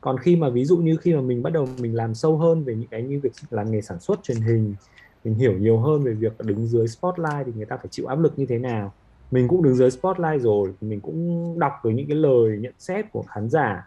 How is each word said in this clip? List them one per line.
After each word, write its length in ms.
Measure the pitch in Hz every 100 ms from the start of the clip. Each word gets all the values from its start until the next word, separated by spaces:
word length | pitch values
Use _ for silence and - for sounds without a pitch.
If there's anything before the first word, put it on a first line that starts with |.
Còn 160 | 139 131
khi 180 | 180 175
mà, 140 | 147
ví 160 | 120 139
dụ 120 | 175
như 200 | 165 160
khi 120 | 175
mà 80 | 160
mình 220 | 127 123
bắt 100 | 127
đầu 140 | 165 131 127
mình 140 | 117 117
làm 180 | 113
sâu 240 | 110 160 156
hơn 260 | 165 165
về 120 | 139 110
những 140 | 120
cái 140 | 113
như 160 | 127 143
việc 80 | 135 - 147
làm 220 | 113 107
nghề 100 | 110
sản 180 | 104 92
xuất 200 | - 208
truyền 140 | - 117
hình, 380 | 113 117 107 98 _ _ - _
mình 120 | 113 110
hiểu 180 | 131 92
nhiều 180 | 107 113
hơn 240 | 131 151
về 100 | 135
việc 200 | 107 110 110
đứng 260 | 110 104 117
dưới 220 | 117 113
spotlight 580 | 113 180 180 160 147 127
thì 60 | 113
người 100 | 107
ta 120 | 127
phải 100 | -
chịu 140 | - 120
áp 140 | 139
lực 200 | 156 139
như 60 | 135
thế 120 | 117
nào. 360 | 127 113 98 - _ _ -
Mình 160 | 127 123
cũng 160 | 180
đứng 120 | 151 127
dưới 160 | 127
spotlight 500 | 131 185 185 165 151
rồi, 320 | 120 104 98 98
mình 200 | 107 104
cũng 580 | 151 160 170 170 170 170
đọc 120 | 147 -
được 80 | 117
những 160 | 113 143
cái 100 | 147
lời 400 | 151 127 113 104
nhận 160 | 120 -
xét 260 | - 190 214
của 100 | 107
khán 280 | - 113 113
giả 320 | 160 135 92